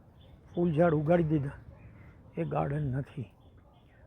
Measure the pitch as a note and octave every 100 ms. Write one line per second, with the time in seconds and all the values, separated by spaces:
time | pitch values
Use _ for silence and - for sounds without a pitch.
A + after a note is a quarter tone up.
0 | - - - - - - F3 D3 F3 D3+
1 | D3+ F3 D#3 D#3 C#3 - - - - -
2 | - - - - D#3+ D3 D#3 D3 D3 B2+
3 | C3+ - A2 - - - - - - -